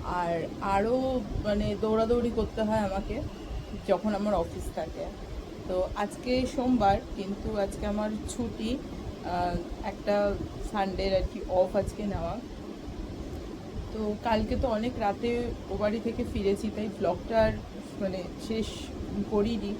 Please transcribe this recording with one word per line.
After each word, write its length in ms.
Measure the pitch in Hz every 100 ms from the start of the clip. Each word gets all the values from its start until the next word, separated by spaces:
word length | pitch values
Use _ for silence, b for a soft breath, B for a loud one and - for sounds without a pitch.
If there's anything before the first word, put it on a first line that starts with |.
আর 440 | - 180 170 170 156 -
আরও, 600 | 202 196 214 254 262 254 208 -
মানে, 320 | 208 208 208 202
দৌড়াদৌড়ি 500 | 220 220 220 240 240 220
করতে 260 | 208 -
হয় 180 | 214 220
আমাকে 420 | 202 190 196 220 302 - - - - - -
যখন 280 | 180 214 202
আমার 180 | 208
অফিস 300 | 196 165 185 - -
থাকে। 300 | 160 - 175 - - - - - -
তো 220 | 185 185 -
আজকে 500 | 208 - 247 254 254 -
সোমবার, 420 | 254 247 202 202 - -
কিন্তু 420 | 190 202 220 214
আজকে 280 | 196 - 208
আমার 240 | 208 214 214 -
ছুটি, 480 | - 233 - 220 277 - - - - -
আহ, 600 | 175 180 175 - - 214
একটা 460 | 196 - 202 202 196 - - -
সানডের 440 | 208 196 180 196 190
আর 60 | 180
কি 60 | 214 -
অফ 260 | 185 185 208
আজকে 280 | 196 -
নেওয়া। 340 | 208 185 165 208 - - - - - - - - - - - - - - -
তো 220 | 220 214 208
কালকে 320 | 240 220 214 247
তো 120 | 262
অনেক 240 | 214 233 247
রাতে 520 | 208 196 233 240 240 - -
ও 80 | 190
বাড়ি 220 | 208 226
থেকে 200 | 220 214 233
ফিরেছি, 360 | - 196 196 220 202
তাই 140 | 214 -
ব্লগটা 440 | 170 185 - 226
আর, 80 | 220 214 - - - -
মানে, 220 | 196 185 170 - -
শেষ 180 | 220 - - - - - 202 202
করিনি। 440 | 214 208 233 202 214